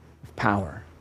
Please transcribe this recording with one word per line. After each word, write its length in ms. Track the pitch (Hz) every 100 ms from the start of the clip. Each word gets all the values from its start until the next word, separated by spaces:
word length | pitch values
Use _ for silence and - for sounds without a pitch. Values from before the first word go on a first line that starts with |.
| - -
of 120 | - -
power. 480 | 110 101 90 - - -